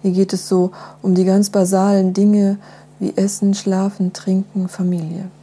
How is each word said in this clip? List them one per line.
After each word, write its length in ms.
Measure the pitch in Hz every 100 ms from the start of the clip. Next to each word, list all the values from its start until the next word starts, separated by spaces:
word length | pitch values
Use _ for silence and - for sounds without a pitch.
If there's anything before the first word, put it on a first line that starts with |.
Hier 100 | 196
geht 200 | 185 190
es 160 | 185 -
so 240 | 185 180 - - -
um 120 | 196
die 100 | 180
ganz 260 | 185 190 202
basalen 640 | 202 180 190 196 202 185
Dinge 460 | 185 208 208 196 202 - - - -
wie 180 | - -
Essen, 380 | 196 - 202
Schlafen, 580 | 202 - 190 196 202 185
Trinken, 560 | - - 190 196 196 185
Familie. 640 | - 180 175 160 170 190 -